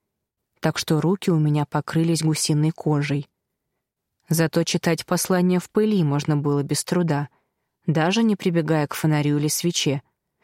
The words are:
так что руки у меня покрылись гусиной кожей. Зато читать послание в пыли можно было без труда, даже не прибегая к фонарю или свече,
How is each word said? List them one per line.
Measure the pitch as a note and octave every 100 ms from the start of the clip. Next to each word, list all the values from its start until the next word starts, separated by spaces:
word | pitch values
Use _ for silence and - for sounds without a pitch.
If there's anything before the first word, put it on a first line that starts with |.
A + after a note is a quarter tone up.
| _ _ _ _ _ _
так | D#3+ -
что | - D#3+
руки | D3+ G3 -
у | E3
меня | D3+ D3+ D3
покрылись | D3+ - E3 E3 E3
гусиной | D#3 D3+ - D3+ D#3
кожей. | - - D3 C#3+ C#3 C#3+ _ _ _ _ _ _ _ _ _ -
Зато | E3 E3 E3+
читать | E3 F3 - E3
послание | - F3 - F#3 F3+ F3+
в | -
пыли | - G#3+ G#3
можно | D3+ C#3+ D3 D3
было | C#3+ C#3+
без | C#3 D3
труда, | - F3+ E3+ C#3+ C#3+ _ _ _ _ _ -
даже | D#3 D#3+ G#3+
не | A3+ G3+
прибегая | F#3 E3+ D#3 D#3+ C#3+
к |
фонарю | - D#3+ D3+ D3 D3
или | D3
свече, | - E3+ - - C#3 - _ _ _